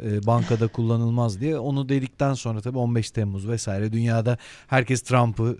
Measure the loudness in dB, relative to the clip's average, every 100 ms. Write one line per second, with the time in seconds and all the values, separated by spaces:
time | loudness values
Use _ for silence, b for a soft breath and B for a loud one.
0 | -4 -2 2 2 2 2 0 0 0 2
1 | 2 2 0 -2 -2 -2 -2 -2 0 0
2 | -2 -2 0 0 -4 -4 -4 -2 0 0
3 | 0 -2 -2 -2 -4 -4 -2 -2 -2 0
4 | 2 2 0 -2 B B B 0 2 -2
5 | 2 2 2 2 -2